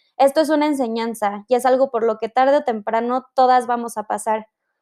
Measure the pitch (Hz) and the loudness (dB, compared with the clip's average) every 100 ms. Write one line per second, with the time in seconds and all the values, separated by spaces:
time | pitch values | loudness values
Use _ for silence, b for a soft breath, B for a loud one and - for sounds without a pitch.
0 | b - 269 294 294 302 302 277 233 226 | b 2 2 4 2 2 0 -2 -4 -4
1 | 226 226 208 202 208 247 247 262 269 233 | -6 -4 -4 -4 -2 0 2 2 2 0
2 | 226 220 220 254 262 294 294 220 208 220 | -2 -2 -4 0 2 2 0 -4 -4 -2
3 | 240 254 247 - 254 254 233 240 233 220 | -2 -4 -4 2 4 4 2 -4 -6 -8
4 | 208 208 226 220 214 _ _ _ | -6 -6 -4 -4 -6 _ _ _